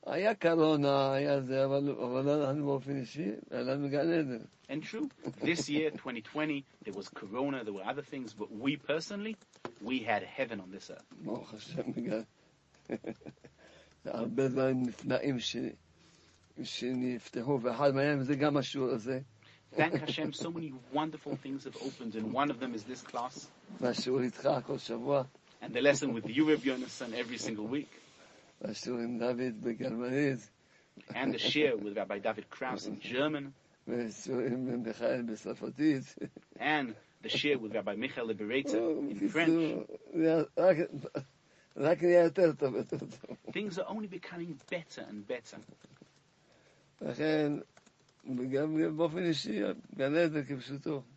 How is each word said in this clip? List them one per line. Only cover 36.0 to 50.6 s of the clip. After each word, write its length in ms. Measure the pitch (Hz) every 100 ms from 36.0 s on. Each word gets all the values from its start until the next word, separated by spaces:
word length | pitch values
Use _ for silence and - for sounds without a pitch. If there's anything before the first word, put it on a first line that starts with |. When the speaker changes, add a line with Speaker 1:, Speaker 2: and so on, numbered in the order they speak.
| 131 - - - _ -
Speaker 2:
And 360 | 131 151 127 107 - _
the 60 | 113
shir 300 | 135 147 135
with 160 | 110
Rabbi 200 | 110 101 101
Michael 300 | 131 131 117
Liberator 520 | 101 104 131 139 156
Speaker 1:
Oh, 220 | 170 151
Speaker 2:
in 140 | 143
Speaker 1:
בקיצור, 280 | - - 156
Speaker 2:
French. 760 | 165 165 156 - - - - 175
Speaker 1:
זה 260 | 160 160 151 -
רק, 200 | 180 160 175 147 - - 135 _ _ _ _ -
רק 260 | 143 175
נהיה 220 | 175 175
יותר 280 | 170 185 170
טוב, 220 | 143 139
יותר 240 | 113 - 139
טוב. 200 | - - - 117 -
Speaker 2:
Things 280 | 175 208 175
are 100 | -
only 180 | 214 214
becoming 460 | 175 - 175 170 139 -
better 320 | 175 160 - 107
and 180 | 104 101
better. 280 | 123 - - - - - - - _ _ _ _ _ _ _ _ _
Speaker 1:
לכן, 520 | - - 156 156 147 147 - - - _ _ _ - 127
וגם 580 | 127 135 156 156 160 156
באופן 220 | 165 165
אישי, 360 | 170 151 - 214 101 92 -
גן 200 | - 135 156
עדן 280 | 170 151
כפשוטו. 580 | 135 139